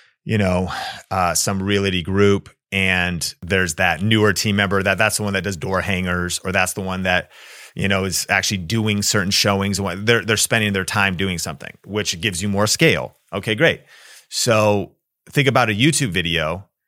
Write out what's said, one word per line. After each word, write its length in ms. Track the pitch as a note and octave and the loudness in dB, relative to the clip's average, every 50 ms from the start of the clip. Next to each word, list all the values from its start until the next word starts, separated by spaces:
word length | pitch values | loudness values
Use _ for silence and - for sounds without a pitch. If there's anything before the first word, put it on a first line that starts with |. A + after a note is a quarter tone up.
| _ _ _ _ - | _ _ _ _ -6
you 120 | - A2 | -2 0
know, 320 | G#2 G2+ F#2 F2+ F#2 F#2 E2 - - - - - - - - | 0 2 2 2 0 -2 -2 -6 -8 -8 -10 -10 -14 -10 -6
uh, 200 | G2 F#2+ F2+ F2 | -2 0 0 0
some 300 | E2+ - - A2 G2+ F#2+ | 0 0 -2 -2 -2 -2
realty 400 | F#2+ G2+ G2+ G2 G2 G2 F#2 F2+ | -2 0 0 2 2 0 0 -2
group, 480 | D#2+ F#2+ F#2+ G2 G2+ G2+ G2+ F#2+ - - - _ _ _ | -2 0 2 4 4 4 4 2 -2 -6 -20 _ _ _
and 640 | G2 G2 F#2+ F#2+ F#2 F2+ F2+ F2+ F2+ E2 - - - _ | -2 0 2 2 2 2 0 0 -2 -4 -6 -8 -8 _
there's 360 | - E2+ G2 F#2 F#2 E2+ D#2 | -4 -2 0 0 0 0 0
that 260 | - F#2+ F2 E2+ D2+ | 0 0 0 2 0
newer 300 | F#2+ A2 A2+ G#2+ G#2 G#2 | 0 2 4 4 4 4
team 240 | F#2 - - A2 G2 | 2 2 0 0 2
member 260 | G#2 G2+ F#2 G2+ G2 | 2 2 2 2 0
that, 160 | F#2 G2 F#2+ F2 | 2 2 2 2
that's 200 | A2 G#2+ - - | 2 0 0 -2
the 40 | |
one 120 | G#2+ G2+ G2 | -2 -2 -2
that 100 | F#2+ F2 | -2 -2
does 120 | G2+ G2 | -4 -6
door 240 | D#2 - G2 F#2+ F2+ | -6 -4 -4 -2 -2
hangers, 600 | E2+ - G2 F2+ F#2 F2+ F2+ F2+ F2+ F2+ F2 - - | -2 -2 -2 -2 -2 -2 -2 -2 -2 -4 -6 -6 -4
or 60 | F#2+ | -2
that's 220 | F#2 G2 F#2 F#2 | 0 0 0 0
the 80 | - G#2+ | -2 -4
one 240 | F#2+ F#2+ F#2 F#2 F#2 | -6 -6 -4 -2 0
that, 260 | F#2 F2+ F2+ - - - - - - - - - - - | 0 0 0 0 -4 -12 -20 -20 -20 -20 -20 -20 -14 -6
you 120 | - G2 | -4 -2
know, 180 | G2 G2 F#2+ F#2+ | 0 0 0 0
is 220 | F#2+ D#2+ - - - | -2 -4 -4 -2 0
actually 300 | G2 G2 F#2 - G#2+ F#2+ | 0 0 0 0 -4 -4
doing 440 | F2 D#2 A2+ A2+ G#2+ A2 G#2 G2+ | -4 -4 -2 -2 0 0 0 0
certain 280 | G2+ - - G#2+ F2+ F#2+ | 0 0 0 0 0 0
showings. 480 | G2 - - G#2 G2 G2 G2 G2+ G2 F2 | 0 0 2 2 2 0 0 -2 -2 -2
And 60 | G2 | -4
what, 200 | F#2 F2 F#2+ G#2 | -4 -6 -2 2
they're, 200 | A#2 A#2 A2+ F2+ | 2 2 2 2
they're 120 | A2 A2 | 0 0
spending 360 | - - - B2 A2+ G#2+ G#2 | 0 0 0 0 0 0 0
their 120 | G2 F#2+ F#2 | 0 -2 -2
time 320 | - - G#2+ G2 G2 F#2 | -2 0 0 0 0 0
doing 220 | E2 G2 F#2+ F2+ E2 | 0 -2 -4 -4 -4
something, 340 | - E2+ D#2 C2+ - - - _ - | -6 -8 -10 -12 -14 -18 -20 _ -12
which 340 | - G2 G#2+ G2 - - E2+ | -8 -6 -4 -4 -4 -4 -4
gives 220 | E2 A2 F2+ E2 | -4 -4 -4 -4
you 60 | G2 G#2 | -4 -2
more 180 | G2 G2 G#2 | 0 0 0
scale. 480 | G#2 - - E3 D#3 G2 D2 B1+ - - _ _ _ | 0 2 4 4 4 4 2 -2 -6 -12 _ _ _
Okay, 220 | - G#2 - - G#2+ | -10 -6 -4 -4 0
great. 280 | A2 E3 D3+ F#2+ - - _ - - - - - - - _ | 2 2 2 0 0 -6 _ -20 -20 -20 -20 -20 -20 -18 _
So 680 | - - - B2 A2+ G#2+ G#2+ G#2+ G#2 G2+ F#2 - _ _ _ _ _ _ _ - | -8 -2 0 2 2 4 4 4 2 0 -2 -6 _ _ _ _ _ _ _ -4
think 180 | - D3 C3+ C3 | 0 2 2 4
about 220 | A#2 C3 A#2+ A2 | 4 4 2 2
a 40 | G#2 | 2
YouTube 360 | G2+ B2+ D#3+ - - C#3+ G#2 | 2 2 2 2 2 0 -2
video. 580 | E2+ F#2 E2 E2+ E2 D#2+ D#2+ D#2 F2 G2 G#2 _ _ _ _ | -2 -2 -2 0 0 0 0 -2 -4 -6 -10 _ _ _ _